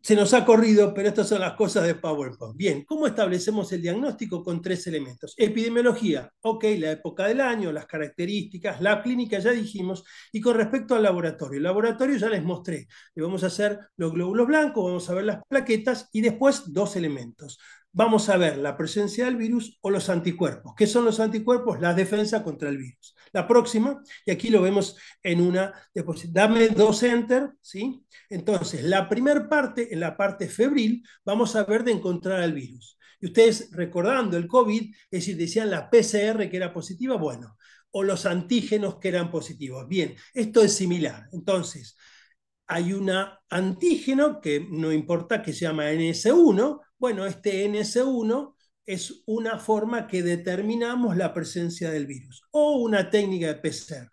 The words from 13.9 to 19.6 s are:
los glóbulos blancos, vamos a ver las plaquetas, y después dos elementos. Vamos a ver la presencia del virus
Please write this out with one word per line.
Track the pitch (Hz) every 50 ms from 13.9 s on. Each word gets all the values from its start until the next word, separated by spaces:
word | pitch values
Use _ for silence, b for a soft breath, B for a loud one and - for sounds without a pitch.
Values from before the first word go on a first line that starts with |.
| _
los | - 170 165 165
glóbulos | 170 175 180 202 226 240
blancos, | 240 302 311 302 294 294 226 185
vamos | 180 180 175 170 -
a | 175
ver | 185 202
las | 214 196 208 - _
plaquetas, | 269 277 254 - 226 220 220 254 254 - - _ _
y | 214
después | 220 233 220 - 262 277 277 - - 180
dos | 143 180 202 - -
elementos. | 185 170 156 143 131 120 117 113 _ - 143 - B B B B B B B _
Vamos | 180 220 233 220 208 - -
a | 196
ver | 180 175 156 143 139
la | 139 143 139
presencia | - 165 160 - 208 208 202 208 233 247
del | 254 254
virus | 233 226 220 240 240